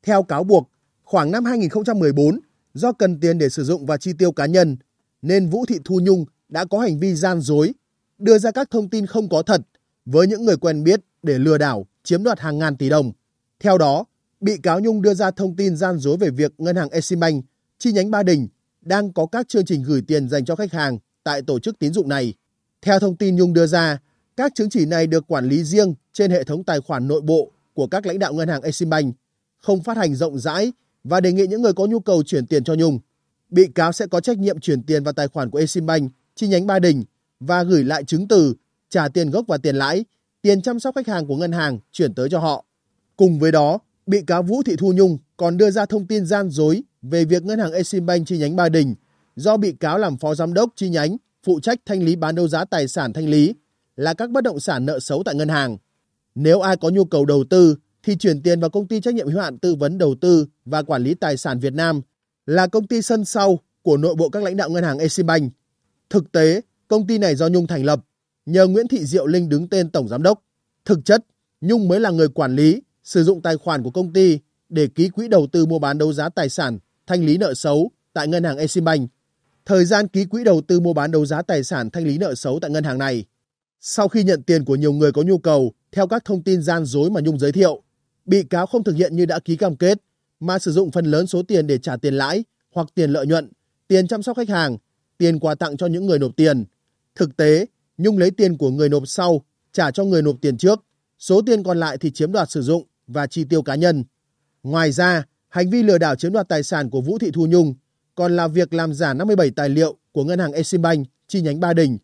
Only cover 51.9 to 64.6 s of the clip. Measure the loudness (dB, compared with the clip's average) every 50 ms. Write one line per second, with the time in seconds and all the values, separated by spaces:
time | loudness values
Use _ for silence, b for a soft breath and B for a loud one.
51.9 | -4 -2 0 0 0 0 -2 -4 -2 -2 -2 0 0 -2 -4 -2 -2 -2 -2 -2
52.9 | -4 -6 -6 -6 -6 -6 -2 2 4 4 4 4 2 _ _ _ _ _ _ _
53.9 | _ -6 -4 -4 -4 -4 -6 -2 -2 -2 0 0 -4 -4 -4 -4 -4 -2 -2 -4
54.9 | -4 -6 -6 -4 -4 -4 -4 -4 -4 -2 -2 0 0 -2 -2 -4 -6 -10 _ _
55.9 | _ _ _ _ _ _ _ _ _ -2 4 4 4 4 4 0 0 0 0 0
56.9 | 2 2 0 2 2 0 2 4 2 2 2 4 6 6 6 6 6 2 _ _
57.9 | _ _ _ -4 -4 0 0 0 0 0 0 0 0 0 0 -2 -2 -4 -4 -2
58.9 | -6 -4 -4 -4 -4 -4 -4 -2 -2 -2 -4 -6 -8 -4 -2 -2 0 0 -2 -2
59.9 | 0 0 0 0 0 0 2 4 4 4 2 0 _ _ _ -6 -4 -4 -2 -2
60.9 | -2 -2 0 -2 -2 -2 -2 -4 -4 -4 -4 -6 -6 -4 -4 -4 -2 -2 -2 -2
61.9 | -2 -4 -6 _ _ _ _ _ _ _ _ 0 2 2 2 2 0 -2 -2 0
62.9 | -4 -4 0 0 0 -2 -2 -4 -2 0 2 2 2 0 _ _ _ _ _ 2
63.9 | 2 2 2 0 0 0 -2 -2 -2 -4 -4 -4 -2 -4